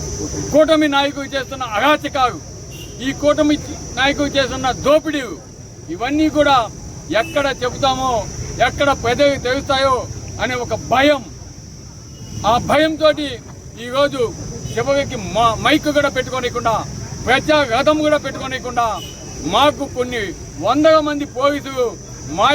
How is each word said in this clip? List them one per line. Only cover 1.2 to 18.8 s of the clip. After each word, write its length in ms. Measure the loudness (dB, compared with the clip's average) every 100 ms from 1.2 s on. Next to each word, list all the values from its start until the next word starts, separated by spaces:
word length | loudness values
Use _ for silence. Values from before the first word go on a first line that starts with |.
| -6 -6
చేస్తున్న 280 | -6 -6 -4 0
అరాచకాలు, 600 | 2 2 0 0 0 0 -10 -16 -14 -14 -14 -8 -6
ఈ 40 | 0
కూటమి 340 | 2 4 4 2 -2 -12 -8 0
నాయకులు 340 | 0 2 0 0
చేస్తున్న 320 | 0 0 -2 0
దోపిడీలు, 500 | 0 0 0 -4 -6 -10 -16 -18 -18 -16 -12
ఇవన్నీ 300 | -6 -2 0 2 2
కూడా 200 | 4 4 2 -6 -14 -14 -4 -2
ఎక్కడ 260 | 0 0 0 -2
చెబుతామో, 480 | -4 0 0 2 0 0 -2 -8 -8 0 0
ఎక్కడ 220 | 2 2 2
ప్రజలకు 380 | 2 4 4 4
తెలుస్తాయో 480 | 0 -2 0 2 4 2 -2 -10 -10 -6
అనే 120 | -4 -2
ఒక 100 | -4 -4 0
భయం, 300 | 4 6 4 0 -16 -18 -18 -18 -18 -18 -18 -18 -16 -12 -4 2
ఆ 40 | 2 4
భయంతో 400 | 2 2 2 2 2 -2 -8 -12 -18 -16 -14
ఈరోజు 380 | -6 0 0 0 -2 -4 -10 -8 -6
చివరికి 460 | -4 0 0 0 -4 -4 2
మా 100 | 2 2 2
మైక్ 220 | 2 2 2
కూడా 120 | 2 0
పెట్టుకోనివ్వకుండా, 580 | -2 -2 -4 -2 0 0 -2 -8 -10 -6 2
ప్రజా 320 | 2 4 4 4
రథం 220 | 2 4 4 4
కూడా 120 | 2
పెట్టుకోనివ్వకుండా, 640 | 0 -6 -6 -6 -4 0